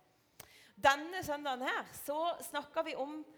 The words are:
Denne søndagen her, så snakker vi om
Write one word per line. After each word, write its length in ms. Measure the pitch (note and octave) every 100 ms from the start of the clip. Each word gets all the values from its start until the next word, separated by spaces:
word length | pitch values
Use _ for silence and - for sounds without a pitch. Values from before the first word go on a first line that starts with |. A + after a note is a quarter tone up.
| - _ _ - - - -
Denne 480 | - C4+ C#4+ D#4+ F#4
søndagen 460 | D4+ D4 D4 B3 C4+
her, 240 | G#4 A3 -
så 160 | - D4 E4+ - -
snakker 400 | C#4+ C#4+ D#4+ D#4+
vi 80 | C#4+
om 220 | C4+ D#4 D4+